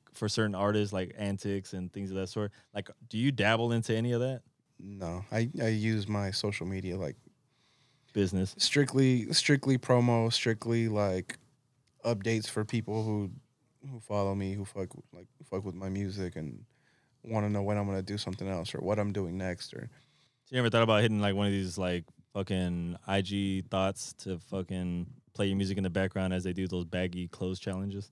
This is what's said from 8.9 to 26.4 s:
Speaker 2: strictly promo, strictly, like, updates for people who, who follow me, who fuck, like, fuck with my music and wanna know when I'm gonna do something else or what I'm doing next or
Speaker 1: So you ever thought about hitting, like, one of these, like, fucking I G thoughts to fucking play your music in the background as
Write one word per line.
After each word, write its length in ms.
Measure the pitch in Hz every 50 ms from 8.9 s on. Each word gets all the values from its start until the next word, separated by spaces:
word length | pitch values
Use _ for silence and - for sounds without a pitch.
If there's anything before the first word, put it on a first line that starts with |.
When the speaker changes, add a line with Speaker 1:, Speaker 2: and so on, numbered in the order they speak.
| - 135 135 131 127 120 107 -
Speaker 2:
strictly 460 | - - - - 147 139 - 139 131 127
promo, 540 | - - 127 123 120 120 117 117 117 113
strictly, 560 | - - - 120 113 110 - 117 117 117 117 113
like, 500 | 107 104 101 98 92 92 90 - - - _ _ _ _ _ _ _ _ _ _ _ _ -
updates 440 | 117 117 95 95 113 113 110 107 -
for 160 | - 110 107
people 380 | - 123 113 104 98 107 110 110
who, 260 | 110 107 104 101 95 107 - - _ _ _ _ _ _ _ 135 139
who 120 | 131 110
follow 340 | - - 104 101 98 98 98
me, 180 | 101 95 95 98
who 100 | 101 95
fuck, 240 | - - 98 92 - - - - _
like, 140 | - 90 92 - _ - - -
fuck 160 | 95 95 101
with 100 | 98 85
my 120 | 90 95 95
music 480 | 95 101 101 95 95 98 92 87 -
and 280 | 82 78 69 57 - - - _ _ _ _ _ _ _ _ _ _ -
wanna 240 | 113 113 107 104 104
know 120 | 104 101
when 140 | 98 101 104 104
I'm 80 | 101
gonna 160 | 98 98 95
do 160 | 92 98 101 101
something 300 | - 98 95 - 92 95
else 260 | 95 85 82 - -
or 40 | -
what 180 | - 95 107 107
I'm 140 | 101 101
doing 240 | 98 104 95 85 87 95
next 340 | 92 92 90 - - - -
or 140 | - 123 120 - - _ _ _ _ _ _ _ _ _
Speaker 1:
So 80 | - 127
you 20 | 127
ever 100 | 120 113
thought 120 | 110 113
about 180 | 117 113 110 104
hitting, 180 | 120 110 107 104
like, 140 | 104 101 95
one 120 | 101 101
of 60 | 101
these, 260 | 98 98 95 90 85 98
like, 260 | 92 90 90 87 82 - - _ - _ -
fucking 640 | 101 92 - 98 92 92 87 87 87 85 85 87 - -
I 160 | 98 98 98
G 400 | 92 92 101 101 98 98 95 95
thoughts 500 | 87 - 95 95 95 95 95 - - - - -
to 200 | - 98 92 82 - -
fucking 560 | 98 95 90 - 92 92 90 90 87 87 87 - - - _ _
play 140 | - - 101
your 100 | 98 98
music 220 | 98 98 95 98 101
in 60 | 95
the 60 | 90
background 440 | 85 95 95 92 - 98 92 92 92
as 100 | 92